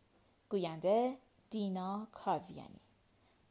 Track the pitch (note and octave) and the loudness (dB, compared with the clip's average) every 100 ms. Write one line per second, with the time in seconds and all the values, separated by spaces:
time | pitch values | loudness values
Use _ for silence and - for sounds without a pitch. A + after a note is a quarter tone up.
0 | _ _ _ _ - G3+ F3 D#3+ F3 A3 | _ _ _ _ -4 -2 0 0 4 6
1 | B3 C4+ _ _ - A3 G3+ F#3 F#3 G3+ | 4 0 _ _ -8 -2 -2 -2 -2 -4
2 | A3 - - D#3+ F3 D#3 - - - _ | -6 -6 0 0 -2 -14 -14 -18 -20 _
3 | _ _ _ _ _ | _ _ _ _ _